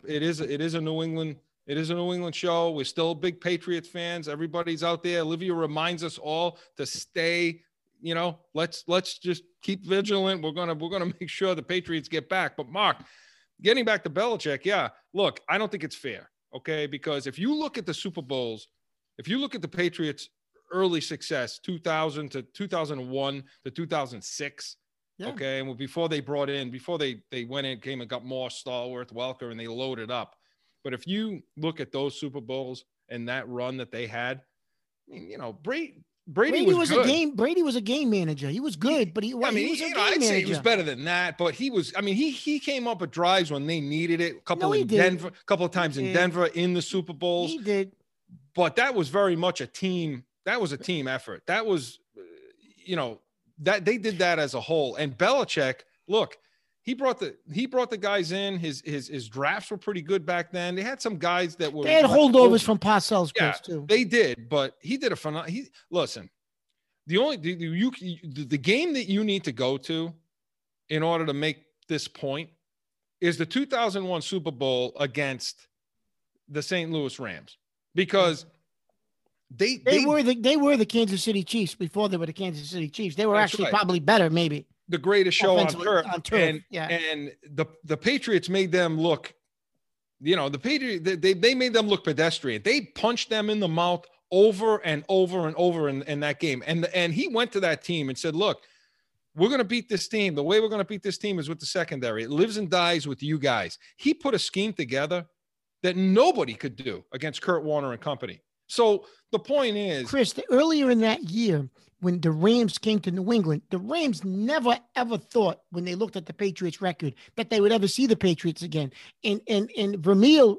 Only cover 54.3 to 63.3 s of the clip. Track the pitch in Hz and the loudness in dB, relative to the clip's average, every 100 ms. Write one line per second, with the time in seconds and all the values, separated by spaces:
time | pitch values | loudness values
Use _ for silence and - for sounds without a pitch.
54.3 | 165 143 127 110 165 135 117 151 120 185 | 2 0 -4 0 0 0 -2 -6 0 2
55.3 | 269 214 - 135 127 - _ - 214 165 | 2 0 0 0 -2 -12 _ -2 0 0
56.3 | - _ _ _ _ - 254 262 240 160 | -6 _ _ _ _ -10 -2 -2 -2 -6
57.3 | - - 156 254 254 240 220 202 202 165 | -10 -8 -6 -2 -2 -2 -2 0 0 0
58.3 | 190 196 190 165 135 160 147 123 147 113 | -4 -4 -4 -6 -8 -8 -8 -8 -10 -10
59.3 | 120 143 202 - 208 - 190 151 190 156 | -2 -2 -2 -6 -8 -6 -8 -2 -2 0
60.3 | 175 170 180 175 180 214 262 233 180 175 | -4 -4 -6 -4 -4 -6 -6 -6 -2 0
61.3 | 175 180 - 156 151 214 311 269 254 285 | 0 -2 -2 -4 -2 4 6 8 8 10
62.3 | 254 247 226 - 214 202 208 - 202 165 | 12 10 10 4 2 4 2 4 0 0